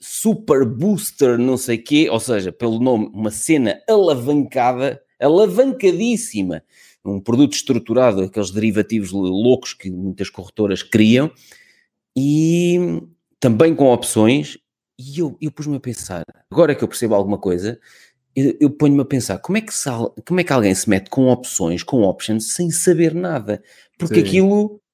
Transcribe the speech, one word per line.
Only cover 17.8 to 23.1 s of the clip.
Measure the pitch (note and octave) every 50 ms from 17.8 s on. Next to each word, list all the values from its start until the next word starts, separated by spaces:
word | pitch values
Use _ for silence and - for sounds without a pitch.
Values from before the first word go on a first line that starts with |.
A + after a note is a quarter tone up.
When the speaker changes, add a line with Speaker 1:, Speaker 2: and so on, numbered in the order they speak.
| _ _ _ _ _ _ _ _ _ _ -
Speaker 1:
eu, | C3+ C3+ C#3 - -
eu | D3 C#3
ponho-me | - - D3+ D3 C#3+ C#3+ C3+
a |
pensar, | - C#3+ C3 A2+ - F#2+ F2+
como | - - F#3+ A3
é |
que | A3 G#3+ -
se | - - C#3+
al-, | A#2+ A2+ A#2 - - - -
como | - F3 F3+
é | F3+
que | F3 D3
alguém | B2+ G#2+ G2 F#2
se | F#2+ - A2+
mete | G2 F#2+ F#2+ -
com | - C3+ C3 B2+
opções, | B2 B2 - - - - F#2 E2 F2 E2+ -
com | - - B2 G#2
options, | F#2+ F2+ - - - G#2+ A2 A2 - -
sem | - F3 E3+
saber | D#3 - - F#3 F3 D#3 E3+ D#3+